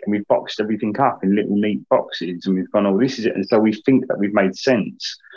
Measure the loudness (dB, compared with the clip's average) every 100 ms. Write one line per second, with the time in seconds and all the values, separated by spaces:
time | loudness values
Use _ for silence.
0 | -4 -4 0 -2 -2 -6 -4 -2 -2 0
1 | 0 0 2 2 2 0 0 -2 0 0
2 | 0 -8 -6 -6 -2 -2 0 0 2 2
3 | 0 0 -2 -2 0 2 4 2 2 2
4 | 2 -2 0 2 0 0 0 0 -2 -8
5 | -12 -12 _